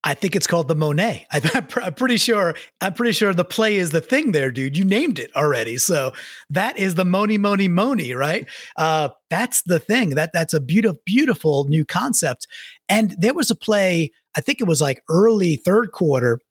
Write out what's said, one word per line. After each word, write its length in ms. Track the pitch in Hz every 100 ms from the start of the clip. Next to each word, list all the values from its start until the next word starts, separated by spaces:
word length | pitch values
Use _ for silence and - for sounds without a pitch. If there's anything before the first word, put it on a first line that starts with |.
I 100 | 160
think 220 | 139 190 190
it's 100 | -
called 200 | 170 147
the 80 | 156
Monet. 500 | 151 147 220 - -
<laughs> 40 |
I, 100 | 151 156 247
I'm 120 | 160
pr-, 140 | 240
I'm 120 | 190
pretty 240 | - 254 233
sure, 360 | - 214 175 160 - _
I'm 120 | 190
pretty 200 | - 240
sure 200 | - 208
the 100 | 180
play 340 | 175 - 220 202
is 140 | 175
the 80 | 160
thing 320 | - 269 311
there, 180 | 156 131
dude. 260 | 123 135 147
You 80 | 190
named 340 | 202 320 170
it 140 | 117 -
already. 420 | 151 123 110 123
So 340 | - 156 131 - - - -
that 280 | 147 220 311
is 180 | 190 170
the 80 | 180
Moni, 320 | 185 208 214
Moni, 300 | 202 202 190
Moni, 440 | 175 233 240 127
right? 320 | 127 143 185 - - - -
Uh, 340 | 160 156 143 - _
that's 320 | 170 247 -
the 160 | 170 170
thing. 320 | - 240 196
That, 200 | 139 165
that's 200 | 170 160
a 60 | 156
beautiful, 400 | 127 190 226 156 -
beautiful 580 | 226 302 196 156 143 139
new 180 | 156 151
concept. 600 | 175 277 - 147 123 - - - - -
And 260 | 208 214 175
there 160 | 208
was 160 | 330 262
a 40 | 226
play, 560 | - 208 190 170 151 _ _ -
I 40 |
think 200 | 196 277
it 60 | 202
was, 120 | 147
like, 240 | 147 131 -
early 460 | 165 220 220 175 147
third 340 | - 208 220
quarter 480 | - 170 131 123 117 _